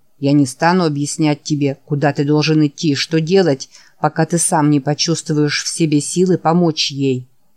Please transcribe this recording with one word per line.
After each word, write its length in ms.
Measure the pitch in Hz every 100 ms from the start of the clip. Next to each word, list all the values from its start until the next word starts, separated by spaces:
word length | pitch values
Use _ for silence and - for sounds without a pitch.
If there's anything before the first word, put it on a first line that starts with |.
| _ -
«Я 140 | 139
не 120 | 147 131
стану 400 | - 165 185 165
объяснять 580 | 143 143 - 151 147
тебе, 340 | - 147 139 139 -
куда 260 | 143 143
ты 140 | 139 143
должен 400 | 151 147 156 147
идти 240 | - 165
и 60 | 135
что 260 | - 160
делать, 480 | 160 196 170 135 - - _ -
пока 260 | 151 - 160
ты 120 | 170
сам 320 | - 165 147
не 100 | 147
почувствуешь 840 | 139 147 170 160 - 151 147 -
в 40 | -
себе 340 | - 160 147
силы 360 | - 175 185 175
помочь 540 | 160 170 170 151 -
ей». 360 | 139 135 127 127 _ _